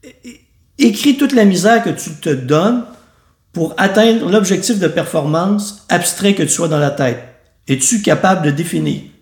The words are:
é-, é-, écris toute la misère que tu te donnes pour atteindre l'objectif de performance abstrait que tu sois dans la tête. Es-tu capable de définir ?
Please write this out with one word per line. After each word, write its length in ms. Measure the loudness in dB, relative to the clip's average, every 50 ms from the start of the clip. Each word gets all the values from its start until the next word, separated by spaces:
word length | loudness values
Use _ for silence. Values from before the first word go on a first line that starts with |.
é-, 140 | _ -20 -20 _ _
é-, 160 | -20 -20 -20 _ _ _ _ _ _ _ 2
écris 400 | 2 2 2 2 2 2 2 2
toute 160 | 2 2 4
la 100 | 4 4
misère 400 | 4 4 4 4 4 4 4 2
que 60 | -2
tu 220 | -6 -6 -8 -14
te 180 | -14 -8 -4 -4
donnes 560 | -4 -4 -2 0 0 2 2 2 0 -2 -4 -8 -16 -20 _ _ _ _ _ _ _ _ _ _
pour 220 | _ -4 -4 -4 -2
atteindre 540 | 0 0 2 4 4 4 4 4 2 0 0
l'objectif 500 | 0 0 2 2 -2 -2 0 -2 -2 0
de 80 | 0 -2
performance 960 | -2 -2 -6 -4 -4 -4 -2 0 -2 0 0 0 0 -2 -4 -8 -12 -18 _ _
abstrait 440 | -2 -2 -2 -4 -6 -2 0 0 2
que 100 | 2 0
tu 60 | -2
sois 200 | -2 -2 -2 -2
dans 100 | 0 0
la 120 | 0 0
tête. 300 | -2 -2 -2 -2 -2 -4 -12 -20 _ _ _ _ _ _ _ -4
Es-tu 340 | -2 -2 0 -2 -2 0
capable 440 | 0 0 0 2 2 0 0 2 0
de 60 | -2
définir ? 500 | -2 -2 -4 -4 -4 -4 -2 -2 -4 -6 -8 -16 _ _